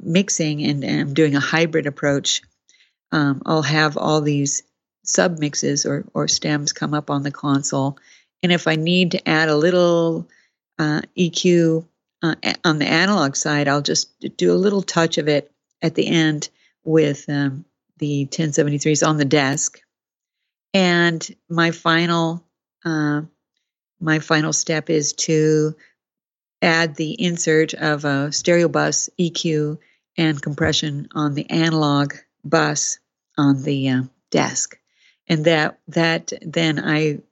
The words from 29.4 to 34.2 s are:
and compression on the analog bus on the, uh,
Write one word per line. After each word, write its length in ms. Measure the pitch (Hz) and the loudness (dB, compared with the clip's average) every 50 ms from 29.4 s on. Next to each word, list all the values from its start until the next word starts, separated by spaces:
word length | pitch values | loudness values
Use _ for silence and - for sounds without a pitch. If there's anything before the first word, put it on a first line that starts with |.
| - 170 156 151 151 147 156 165 _ _ _ _ _ _ _ | -2 -2 0 0 0 -2 -4 -8 _ _ _ _ _ _ _
and 260 | - 165 156 151 143 - | 0 0 0 0 -2 -4
compression 640 | 156 143 - 160 156 151 156 - 151 143 143 - - - | -6 -4 -2 0 0 0 0 -2 -2 -4 -6 -8 -8 -4
on 200 | 156 151 147 139 | -4 -2 -2 -2
the 140 | 143 - - | -4 -4 -4
analog 680 | - 165 160 165 160 156 151 147 143 143 143 139 - - - _ _ _ - | -2 0 0 2 2 2 2 2 2 2 0 -2 -4 -10 -18 _ _ _ -4
bus 540 | 147 170 160 156 151 151 147 - - - - _ _ _ _ _ _ _ - | -2 0 0 2 0 -2 -2 -4 -4 -6 -8 _ _ _ _ _ _ _ 2
on 240 | 147 139 139 135 135 | 4 4 4 2 0
the, 260 | 151 143 135 135 135 | -2 -2 -2 0 0
uh, 140 | 127 127 127 127 - _ | 0 0 -2 -4 -10 _